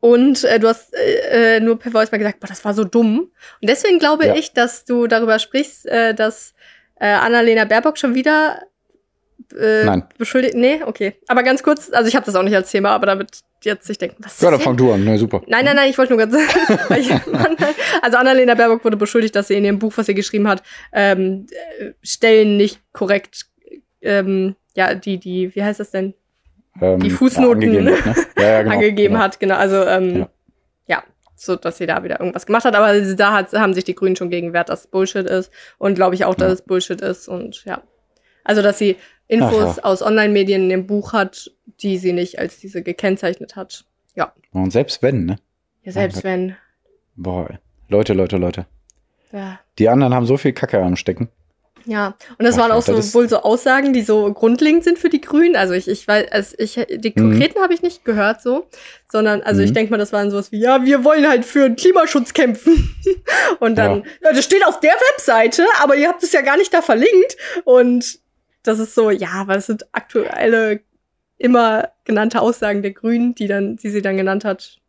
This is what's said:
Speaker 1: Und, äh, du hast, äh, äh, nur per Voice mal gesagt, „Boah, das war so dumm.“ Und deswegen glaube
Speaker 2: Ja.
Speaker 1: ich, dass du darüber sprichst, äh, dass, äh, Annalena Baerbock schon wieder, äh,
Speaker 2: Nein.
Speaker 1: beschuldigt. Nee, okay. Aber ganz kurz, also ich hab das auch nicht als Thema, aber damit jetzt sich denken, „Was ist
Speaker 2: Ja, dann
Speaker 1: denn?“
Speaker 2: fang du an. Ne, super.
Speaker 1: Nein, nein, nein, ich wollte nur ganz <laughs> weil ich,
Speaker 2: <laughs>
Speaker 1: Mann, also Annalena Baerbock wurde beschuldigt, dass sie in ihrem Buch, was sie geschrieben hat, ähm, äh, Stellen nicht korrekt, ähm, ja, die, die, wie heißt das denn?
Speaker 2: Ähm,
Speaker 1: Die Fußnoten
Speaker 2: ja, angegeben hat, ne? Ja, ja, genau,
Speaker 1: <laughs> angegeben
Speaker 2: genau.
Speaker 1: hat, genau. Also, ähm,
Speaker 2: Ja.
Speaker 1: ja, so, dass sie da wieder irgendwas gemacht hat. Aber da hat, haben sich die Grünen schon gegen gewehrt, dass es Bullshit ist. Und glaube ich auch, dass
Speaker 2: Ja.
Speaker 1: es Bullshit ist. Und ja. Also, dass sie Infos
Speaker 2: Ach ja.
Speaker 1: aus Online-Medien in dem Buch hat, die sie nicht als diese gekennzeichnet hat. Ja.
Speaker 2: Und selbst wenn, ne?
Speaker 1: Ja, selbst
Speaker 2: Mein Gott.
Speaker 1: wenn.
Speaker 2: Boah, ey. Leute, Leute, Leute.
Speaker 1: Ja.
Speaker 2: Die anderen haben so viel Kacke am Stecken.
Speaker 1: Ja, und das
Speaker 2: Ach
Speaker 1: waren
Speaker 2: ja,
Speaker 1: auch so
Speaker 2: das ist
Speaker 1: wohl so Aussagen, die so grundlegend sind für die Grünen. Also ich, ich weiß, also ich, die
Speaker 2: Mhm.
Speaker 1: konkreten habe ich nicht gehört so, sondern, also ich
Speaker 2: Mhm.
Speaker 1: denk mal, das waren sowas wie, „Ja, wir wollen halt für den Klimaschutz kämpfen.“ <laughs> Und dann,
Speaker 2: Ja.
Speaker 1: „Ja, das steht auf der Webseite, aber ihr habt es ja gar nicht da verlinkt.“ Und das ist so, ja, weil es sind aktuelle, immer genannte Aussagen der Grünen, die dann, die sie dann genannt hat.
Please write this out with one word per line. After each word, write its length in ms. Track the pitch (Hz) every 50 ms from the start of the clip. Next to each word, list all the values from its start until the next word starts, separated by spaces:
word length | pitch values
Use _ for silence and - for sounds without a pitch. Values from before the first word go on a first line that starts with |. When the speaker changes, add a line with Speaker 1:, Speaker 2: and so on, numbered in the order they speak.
Speaker 1:
Und, 440 | - 233 240 240 254 277 269 - -
äh, 140 | 247 226 226
du 100 | 214 226
hast, 260 | 226 - - - -
äh, 640 | - - - - - - - - 233 233 226 226
äh, 40 | 226
nur 180 | 220 226 226 233
per 140 | - 247 226
Voice 180 | 220 220 220 -
mal 60 | 208
gesagt, 220 | 208 208 202 _
„Boah, 60 | -
das 180 | 196 190 - -
war 80 | 208 208
so 100 | 208 220
dumm.“ 460 | 185 - 233 233 220 214 262 349 - _ _ - - - _
Und 80 | - 208
deswegen 300 | 254 - - 415 370 339
glaube 280 | 311 294 302 311 320
Speaker 2:
Ja. 80 | - 294
Speaker 1:
ich, 180 | 302 311 - _
dass 320 | - 240 233 - - -
du 220 | - 247 240 240
darüber 320 | 226 233 226 233 220 220 214
sprichst, 480 | - - - 262 294 - - - -
äh, 280 | - - 233 233 226 220
dass, 400 | 220 220 220 226 - - - _ _ _ - _ _ _ _ _ _
äh, 80 | - 208
Annalena 560 | 208 202 - 226 233 240 226 233 226 226 220
Baerbock 320 | 214 220 220 240 311 302 -
schon 160 | - 269 233
wieder, 480 | 262 254 302 302 302 311 311 - - - _ _ _ _ _ _ _ _ _ _ _ _ _ _ _ - _ - -
äh, 260 | - 220 220 220 214
Speaker 2:
Nein. 200 | 214 196 180 185 _ _ _
Speaker 1:
beschuldigt. 360 | 226 - - 254 254 262 -
Nee, 260 | 247 240 254 294 311 311
okay. 300 | 247 214 - 208 196 196 _ _
Aber 160 | _ 247 247 247
ganz 200 | 254 262 269 -
kurz, 260 | - 302 294 - - -
also 140 | 240 233 220
ich 60 | -
hab 100 | 269 -
das 120 | - 202
auch 60 | 185 185
nicht 120 | 196 208
als 160 | 190 190 -
Thema, 200 | - 208 196 202
aber 160 | 214 208 -
damit 340 | 202 190 190 196 - - - _ _ _ _ -
jetzt 220 | 214 208 190 -
sich 100 | - 214 -
denken, 180 | - 170 - _
„Was 140 | - 202 -
ist 80 | - -
Speaker 2:
Ja, 80 | 175
dann 80 | 160 131
Speaker 1:
denn?“ 40 | 302
Speaker 2:
fang 120 | 139 123
du 160 | 120 131 127 113
an. 100 | 98 98
Ne, 160 | 107 110 104
super. 240 | 113 110 - 98 -
Speaker 1:
Nein, 180 | - 226 233 262
nein, 100 | 285 285
nein, 140 | 285 277 269
ich 80 | 269 -
wollte 140 | 262 254 254
nur 40 | 226 220
ganz 100 | 214 233
<laughs> 540 | 302 311 294 - 359 - 807 - - - -
weil 120 | - -
ich, 80 | 262 247
Speaker 2:
<laughs> 180 | - 240 -
Speaker 1:
Mann, 300 | - 320 285 - 311 330 311 349 285 302 - - - - 330 -
also 140 | 240 233 247
Annalena 360 | 254 262 262 262 254 247 240
Baerbock 300 | 220 233 233 226 233 -
wurde 120 | 226 214 202
beschuldigt, 360 | 208 208 - 233 220 220 -
dass 140 | 208 202 -
sie 60 | 196
in 100 | 202 202
ihrem 140 | 202 202 196
Buch, 140 | 214 220 208
was 100 | - 220
sie 80 | - 196
geschrieben 320 | 190 202 - - 208 202
hat, 160 | 214 196 185 _ - - - - - -
ähm, 540 | - 202 196 196 185 190 185 190 196 196 - - - - 339 - -
äh, 120 | 208 208 - _ _
Stellen 540 | - - - - 226 220 220 214 214 208 202
nicht 220 | 202 208 - _ _ _ _
korrekt, 540 | - 208 185 202 202 - - _ - - _ _ _ _ - - - _ _ _ _ -
ähm, 520 | 233 202 202 196 190 196 190 190 190 196 _ _ _ _
ja, 180 | - 190 185 -
die, 240 | 190 - - 196 180
die, 360 | - 185 180 185 185 185 -
wie 80 | 202 202
heißt 160 | 208 208 208
das 100 | 208 -
denn? 240 | - 196 190 196 190 _ _ _ _ _ _ _ _ _ _ _ _ -
Speaker 2:
Ähm, 200 | 90 92 92 92
Speaker 1:
Die 100 | 92 -
Fußnoten 520 | 90 - 262 262 254 - 262 247 240 214 214 226 220
Speaker 2:
ja, 60 | 202
angegeben 260 | 190 262 - - -
hat, 100 | 110 -
ne? 100 | - 339 - _ -
Ja, 100 | - 107
ja, 120 | 110 110 107
genau, 120 | 107 107
Speaker 1:
<laughs> 20 |
angegeben 380 | - 208 214 214 202 208 196 208
Speaker 2:
genau. 100 | 226 214
Speaker 1:
hat, 160 | 190 - -
genau. 140 | - 196 190
Also, 280 | - 196 196 190 196 190
ähm, 320 | 185 190 185 185 185 180 180
Speaker 2:
Ja. 80 | 190 - _ _ _ _ _ _ _ _ _ _ _
Speaker 1:
ja, 160 | _ 175 - - _ _ _ _ _ _
so, 220 | _ - - 185
dass 200 | 175 - 170 165 -
sie 80 | 185
da 180 | 165 165 180 180
wieder 160 | 185 - -
irgendwas 260 | - 180 - 175 -
gemacht 180 | - 208 233 226
hat. 100 | 262 214
Aber 220 | 208 214 214 202 208 202 190 190
da 160 | 185 208 202 214
hat, 200 | 208 190 180 -
haben 220 | 208 220 196 190
sich 100 | 180 185
die 100 | - 185
Grünen 180 | - - 190 185
schon 140 | - 185 175
gegen 180 | 175 175 175 170
gewehrt, 200 | 170 175 170 -
dass 140 | - 175 -
es 40 |
Bullshit 400 | _ - 190 190 190 - 202 190 185
ist. 220 | - 185 185 - _ - - - _ _
Und 180 | - 202 202
glaube 180 | 180 190 185 185
ich 100 | 185 185
auch, 100 | - 185
dass 100 | - 185 185
Speaker 2:
Ja. 40 | 185
Speaker 1:
es 80 | 185 -
Bullshit 380 | _ 190 180 180 - 185 - -
ist. 240 | 190 185 - - -
Und 360 | 185 180 - - 202 - _
ja. 180 | 202 180 - _ _ _ _ _ _ _ _ _ _ _ _ _
Also, 180 | - 208 208 196
dass 160 | 208 202 -
sie 180 | 214 202 185 185 - - _ _ _
Infos 360 | _ 220 226 247 233 214 220 214
Speaker 2:
Ach 140 | 175 - -
ja. 60 | -
Speaker 1:
aus 160 | - 196 -
Online-Medien 600 | - 214 214 220 214 208 208 202 196 190 202 190 190
in 60 | 185
dem 160 | 185 185 185
Buch 260 | 190 208 208 202 - -
hat, 380 | 220 196 190 _ - - - _ _ _ - - _ -
die 160 | 202 190 185
sie 140 | 185 180 175
nicht 260 | 175 175 180 - -
als 200 | - 170 - -
diese 220 | - 190 196 185 175
gekennzeichnet 720 | - 175 - - 202 190 196 - 185 185 - - - -
hat. 280 | - - _ - - _ _ _ _ _ _ _
Ja. 180 | - 160 - _ _ _ _ _
Speaker 2:
Und 180 | 92 92 95 90
selbst 300 | 117 143 143 - - -
wenn, 240 | 127 139 120 87
ne? 100 | 85 98 107 _ _ _ _ _ _ _ _ _
Speaker 1:
Ja, 100 | 196 185
selbst 320 | 196 202 185 190 185 185
Speaker 2:
Mein 240 | 190 185 180 185 185
Gott. 80 | 185
Speaker 1:
wenn. 0 | - _ _ _ _ _ _ _ _ _ _ _
Speaker 2:
Boah, 340 | - 87 92 90 90 85 -
ey. 80 | - - _ _ _ _ _ _
Leute, 240 | 101 101 110 - 104
Leute, 240 | 92 95 85 - 92
Leute. 280 | 90 87 87 - 87 _ _ _ _ _ _ _ _ _ _ _ _ _ -
Speaker 1:
Ja. 280 | 202 196 190 185 185 _ _ _ -
Speaker 2:
Die 100 | - 110
anderen 260 | 120 262 - 123 123
haben 100 | 127 120
so 100 | 113 131
viel 160 | 143 - 143 127
Kacke 280 | - - - - 107
am 160 | 92 90 92
Stecken. 320 | 92 - - 92 - 117 113 _ _ _ _ _ _ _ _ _ _ _
Speaker 1:
Ja, 280 | 233 220 214 208 196 196 _ - - 247 _
und 60 | 220
das 120 | 240 233
Speaker 2:
Ach 20 | 240
Speaker 1:
waren 100 | 233 226 220
Speaker 2:
ja, 20 |
Speaker 1:
auch 60 | 226 226
so 100 | - 202
Speaker 2:
das 120 | 220 208
ist 80 | 202 -
Speaker 1:
wohl 120 | 233 240
so 120 | 226 226 -
Aussagen, 560 | - - 220 247 - 285 262 269 277 285 262
die 80 | 254 214
so 320 | 208 214 214 208 202 202
grundlegend 500 | - - 226 240 247 320 302 302 339 330
sind 140 | 359 339 339
für 100 | - 339
die 140 | 339 277 -
Grünen. 340 | - - 294 339 339 349
Also 160 | 196 190 185 180
ich, 160 | 180 185 -
ich 180 | 185 190 -
weiß, 240 | - 208 214 - -
also 240 | - 196 196 - - -
ich, 160 | - 214 -
die 340 | - 240 - - 233 220 226 214
Speaker 2:
Mhm. 40 | - 220
Speaker 1:
konkreten 400 | 220 214 220 269 320 - 415 381
habe 100 | 359 359
ich 80 | 339
nicht 240 | - 349 339 - _
gehört 380 | - 226 208 202 208 226 220 -
so, 240 | 247 247 285 - _ - - - - - - _ _
sondern, 300 | - 214 220 220 208 202
also 220 | - - 208 196 196
ich 80 | 202
Speaker 2:
Mhm. 40 | 113
Speaker 1:
denk 160 | 226 220 208
mal, 60 | 233
das 160 | 214 208 202 -
waren 180 | 208 202 202
sowas 220 | 202 202 196 - -
wie, 80 | 208
„Ja, 240 | 220 240 262 269 254
wir 200 | 262 285 277 247
wollen 220 | 294 311 311 285
halt 200 | 302 277 247 247
für 200 | - - 294 277
den 100 | 262 233
Klimaschutz 580 | - - 359 370 359 320 320 - 294 240 - -
kämpfen.“ 600 | - 320 247 226 - - 311 330 302 - - - - - 381 381 - -
<laughs> 340 | - - - - 587 392 -
Und 180 | - 226 226 214
dann, 240 | 220 202 196 202 208
Speaker 2:
Ja. 260 | - - _ - 311
Speaker 1:
„Ja, 40 | 302
das 100 | 262 277
steht 180 | - 370 392 392
auf 140 | 349 - -
der 120 | - 302 349 - 494 523 554
Webseite, 520 | 554 - - 240 226 220 233 240 - 339 403 440 - 285
aber 140 | 285 277
ihr 120 | 285 285 330
habt 140 | 359 349 -
es 100 | 339 -
ja 100 | 311 269
gar 160 | 277 277 320
nicht 160 | 392 370 -
da 80 | 339 320
verlinkt.“ 560 | - 247 220 254 440 480 370 381 539 - - - - - 359 -
Und 540 | - 247 247 247 247 247 247 240 - - _ _ _ _ _ _ _ _ _ _
das 160 | 240 220 220
ist 160 | 220 214 -
so, 160 | - 226 214
ja, 340 | 202 - 190 165 180 190 196
weil 100 | 196 190
es 80 | 196 196
sind 200 | - 220 214 - _ _
aktuelle, 880 | - - _ - 233 - - - - - 226 226 226 226 220 208 214 _ _ _ _ _ _ _ _ _ _ _ _
immer 540 | - 247 247 240 233 226 220 220 - - _ _ _
genannte 380 | - 220 214 214 226 - 240 -
Aussagen 400 | 233 233 - - 208 208 202 202
der 80 | 202
Grünen, 440 | 196 _ - 226 233 233 240 247 240
die 120 | - 226
dann, 300 | 196 202 202 202 202 226
die 120 | 220 - 214
sie 140 | 202 208 196
dann 160 | 196 190 190
genannt 260 | 190 190 190 202 -
hat. 360 | 214 190 185 - - _ _ _